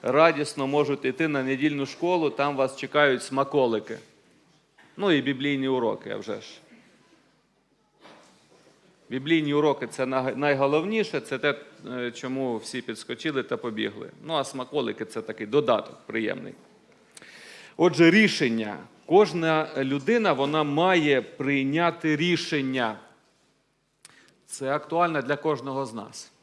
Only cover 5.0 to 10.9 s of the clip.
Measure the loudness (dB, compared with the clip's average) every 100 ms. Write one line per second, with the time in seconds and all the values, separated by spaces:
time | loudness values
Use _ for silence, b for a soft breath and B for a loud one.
5 | 2 2 2 -2 -2 -2 0 0 0 -2
6 | -6 -10 -8 -10 -10 -20 _ -20 _ _
7 | _ _ _ _ _ _ _ _ _ _
8 | -20 -20 -20 _ _ _ _ _ _ _
9 | _ -8 2 2 4 2 2 2 -4 -4
10 | -2 0 0 0 0 2 4 2 0